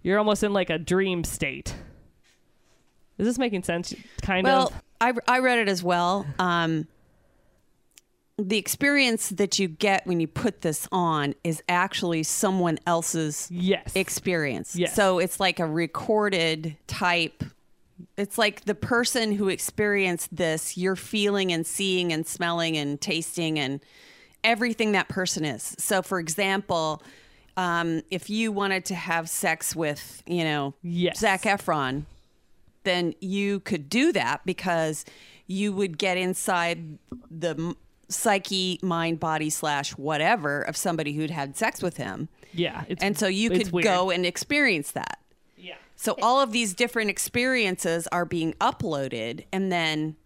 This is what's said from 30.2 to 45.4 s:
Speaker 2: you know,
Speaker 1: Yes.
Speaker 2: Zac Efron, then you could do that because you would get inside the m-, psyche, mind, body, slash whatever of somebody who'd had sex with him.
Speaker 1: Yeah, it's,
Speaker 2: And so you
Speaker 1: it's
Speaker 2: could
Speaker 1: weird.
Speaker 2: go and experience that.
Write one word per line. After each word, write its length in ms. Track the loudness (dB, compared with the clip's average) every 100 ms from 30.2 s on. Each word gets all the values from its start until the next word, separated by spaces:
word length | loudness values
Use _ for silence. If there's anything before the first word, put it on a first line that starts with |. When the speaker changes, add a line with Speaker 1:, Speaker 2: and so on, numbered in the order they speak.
| -4
Speaker 2:
you 180 | 0
know, 300 | 0 0 -2 -6
Speaker 1:
Yes. 380 | -6 0 0 2
Speaker 2:
Zac 240 | 2 2
Efron, 600 | 2 0 2 0 0 -2 -6 -16 _ _ _ -20 -20 _
then 300 | -2 0 0 -4
you 380 | -4 -2 0 -2
could 300 | -2 -4 0
do 220 | 2 4
that 300 | 4 0 0
because 640 | -2 -2 0 2 0 -2 -10 -20 -20 -20 -8
you 260 | -2 0
would 260 | 0 -2 0
get 200 | 0 2
inside 800 | 0 -2 0 2 0 -2 -8 -14 _ -16 -14
the 180 | -6 -4
m-, 260 | -2 -4 -6 -16 _ _
psyche, 680 | -2 2 2 0 -2 0 0
mind, 360 | 0 0 0 0
body, 280 | 0 0 -2
slash 420 | -2 0 0 -2
whatever 680 | -6 -2 2 4 2 0 -2
of 140 | -4 -2
somebody 380 | -2 -2 -2
who'd 160 | -2 -4
had 240 | -4 -6 -2
sex 260 | -4 -2
with 140 | -6 -4
him. 320 | -8 -6 -10 _ -12
Speaker 1:
Yeah, 300 | -4 -2 -4 -8
it's, 120 | -2
Speaker 2:
And 160 | 0 2
so 100 | 0
you 240 | 2 2
Speaker 1:
it's 140 | 2 2
Speaker 2:
could 80 |
Speaker 1:
weird. 120 | 2 4
Speaker 2:
go 240 | 4 2
and 160 | 2 0
experience 680 | -2 -2 2 4 2 -2
that. 280 | -8 -8 -10 _ _